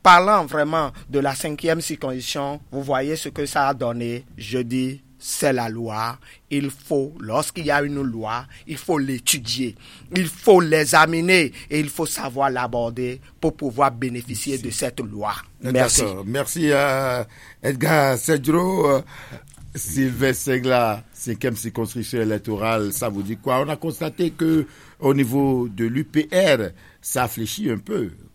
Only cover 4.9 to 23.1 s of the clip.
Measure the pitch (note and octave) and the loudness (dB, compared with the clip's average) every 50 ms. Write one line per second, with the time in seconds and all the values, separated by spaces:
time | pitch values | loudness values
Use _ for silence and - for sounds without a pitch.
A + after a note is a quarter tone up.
4.9 | C3+ C#3 _ _ - _ - - - - E3+ C#3+ C3 B2 A#2 A2+ A2 A#2 A#2 A2+ | -6 -10 _ _ -20 _ -10 -8 -4 0 0 2 2 0 -2 -4 -6 -6 -6 -6
5.9 | G#2+ G#2+ A2 A#2 B2 - - - - - _ _ C#3+ C#3+ C#3+ C#3 C3+ - - - | -4 -4 -4 -4 -6 -10 -16 -20 -20 -20 _ _ -4 -4 -4 -4 -8 -12 -6 -2
6.9 | D#3+ C#3 C3+ D3 D#3 - G#2+ G#2+ A2 C#3 D3+ - - F3 D#3+ D3 C#3+ C#3+ D3 C#3+ | -2 -2 -2 -2 -8 -12 -8 -2 -2 -2 -2 -2 -8 -6 -2 0 0 0 0 0
7.9 | C#3+ C#3 C#3 B2+ A2+ A2+ A2 G#2+ A2+ A#2+ B2+ C#3 - - - - D#3+ C3 - - | -2 -2 -4 -4 -4 -6 -6 -6 -6 -6 -8 -12 -20 -20 -12 -12 -12 -10 -2 0
8.9 | E3+ D3 C3+ C3+ C3 A#2+ - - - C#3+ A2+ A2 A2+ B2+ C3 A#2 - - - - | 0 0 0 -2 -4 -4 -2 -2 -2 -2 -4 -6 -4 -4 -4 -6 -6 -12 -20 -20
9.9 | - - - - - F#3 F3+ D#3 - - - A3+ G3 F3+ F3 D3+ D#3 D#3 D3+ C#3 | -20 -20 -16 -10 -6 -6 -6 -6 -8 2 6 8 8 8 8 6 4 2 4 6
10.9 | E3+ D#3 D#3 D#3+ E3 E3 E3 F3+ F#3 F3+ D#3 A#2+ - - - - D3 D3+ D3+ C#3+ | 6 6 6 6 4 0 4 4 6 6 4 2 -4 -10 -10 -4 -2 -2 -2 -2
11.9 | - - D#3+ D3+ - - - C3+ A#2+ C3+ C#3 C3+ B2+ B2 B2 A#2 A#2+ A#2+ A#2 A#2 | -4 -4 -4 -4 -4 -6 -8 -6 -2 0 0 0 0 -2 -4 -2 -2 -2 -2 -4
12.9 | A#2+ B2 B2 B2 B2+ C3 - - - _ - D#3 D3 - D3 C3+ A2 C3 C#3+ C3+ | -4 -4 -6 -6 -6 -10 -16 -20 -10 _ -4 -4 -2 -2 -6 -6 0 2 2 2
13.9 | A#2+ A#2 C3+ B2+ A#2+ B2 A#2 B2 A#2+ G2+ - C#3 C3+ B2+ A2+ A#2 - - C#3+ B2+ | 2 -2 -6 -4 -4 -6 -8 -8 -8 -6 -4 -4 -4 -4 -4 -6 -4 -4 -4 -4
14.9 | A#2+ - B2 G#2 G#2 G#2 G#2 G#2 G2+ - - - - - - B2+ B2+ B2+ B2+ A#2+ | -4 -6 -8 -8 -6 -6 -4 -4 -4 -6 -10 -16 -18 -10 -4 0 2 2 4 4
15.9 | - - A#2+ G#2 F#2 F#2+ G2 G2+ A#2+ C#3 C#3 - - E3+ D#3+ D3 C#3+ C#3 C#3+ C#3+ | 4 2 2 0 -2 -6 -6 -4 -4 -4 -4 -4 -2 0 2 4 4 4 4 2
16.9 | C3 C3+ C3+ C3 B2+ B2 A2 - - - - - - _ - C3+ C#3 B2 D3 D#3 | 2 0 0 -2 -2 -2 -4 -8 -12 -20 -20 -20 -20 _ -4 -4 -2 0 2 4
17.9 | E3 D3+ C#3 C3+ C3 A#2 - - D#3+ C#3+ B2 D3 D#3 E3+ F3+ F#3 F#3+ F3+ D#3 C#3+ | 4 4 4 4 2 0 2 0 0 2 2 2 2 2 2 2 0 2 2 4
18.9 | C#3 B2+ - - - - - - - - - - - - - - - - - - | 2 2 0 -6 -18 -20 -18 -18 -18 -20 -20 -20 -20 -20 -20 -14 -12 -10 -8 -4
19.9 | - C3+ C3+ C3 B2 A#2 C#3 C3+ B2+ - - C#3 C3 B2+ B2 C3 B2+ B2 A#2+ A2 | -2 0 0 0 0 0 0 0 0 0 -2 0 0 0 2 4 4 4 4 2
20.9 | G#2 G#2+ A2+ - - - - A#2+ A2+ G#2+ - B2+ A2+ G#2+ - A#2 - A#2 A2+ G#2 | 0 -4 -8 -18 -18 -12 -8 -8 -6 -2 -2 -2 -2 -2 -8 -6 -4 -4 -4 -4
21.9 | - B2 G#2 - - A#2 A2 G#2+ A2 G#2 G#2 A#2 G#2+ G2 G#2+ A2+ A2+ A2 G#2 G2+ | -4 -8 -6 -4 -2 -2 0 0 -2 -2 -2 -4 -4 -2 0 0 0 0 0 -2
22.9 | F#2+ - B2 A2+ | -2 -4 -4 -4